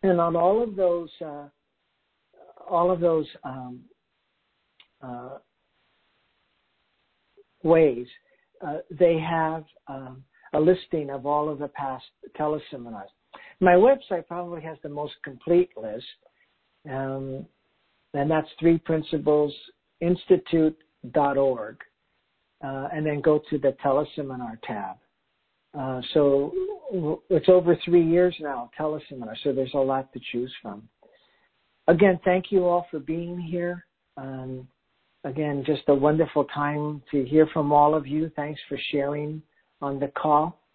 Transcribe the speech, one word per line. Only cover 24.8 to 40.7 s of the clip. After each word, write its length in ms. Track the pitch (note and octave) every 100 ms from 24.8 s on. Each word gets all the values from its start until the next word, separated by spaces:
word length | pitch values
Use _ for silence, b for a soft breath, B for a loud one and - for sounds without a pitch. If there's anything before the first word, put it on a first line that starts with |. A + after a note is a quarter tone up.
| G2 - _ _ _ _ _ _ _ -
Uh, 240 | C3 B2+ A#2+
so 400 | D#3+ C#3+ C#3 C#3 F#4 F#4 G4+ D5+
w-, 300 | F#3+ D#3 D#3+ _
it's 200 | F3 -
over 260 | F3+ E3+ E3
three 220 | - F3 E3
years 300 | E3 F3+ E3+
now, 320 | D3+ C3+ A#2+ -
teleseminar, 560 | D#3 D3+ - C3+ A#2 A2
so 80 | D3
there's 220 | C3 B2+
a 40 | C#3+
lot 340 | C3+ C3 C3
to 60 | B2+ -
choose 220 | A#2+ B2+ -
from. 260 | A2+ G2+ A2 _ b b b b b _ _ _ -
Again, 300 | E3 G3+ F3+
thank 280 | - F#3 F3+
you 140 | G3 F3+
all 220 | F3 F3
for 100 | D#3+
being 380 | C#3 E3 E3+ F3
here. 480 | E3+ F3 F3 F3 _ _ _ -
Um, 520 | C3+ C3 C3 C3 C3 _ _ _ _ _ C#3+
again, 380 | C3+ D3+ C#3+ C3+
just 180 | C#3+ -
a 40 |
wonderful 520 | C#3+ C#3+ D#3 D#3 - C#3+
time 560 | - D3 D3 D3+ D3+ _
to 140 | D3 B2+
hear 220 | D3+ D#3
from 260 | - D3
all 200 | D3 D3
of 140 | D#3 C3+
you. 240 | D3+ D#3+ -
Thanks 240 | D3 D3+ -
for 80 | C3+ -
sharing 500 | D3 C#3 D3 D3 D#3 - _ _ _
on 200 | C#3 C#3
the 80 | C#3
call. 520 | - D#3 D3 D#3 - _